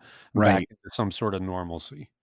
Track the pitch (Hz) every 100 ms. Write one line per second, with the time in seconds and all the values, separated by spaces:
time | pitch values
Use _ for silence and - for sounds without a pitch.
0 | - - - - 107 98 92 - 98 -
1 | 104 - 110 95 92 92 87 85 - 147
2 | - _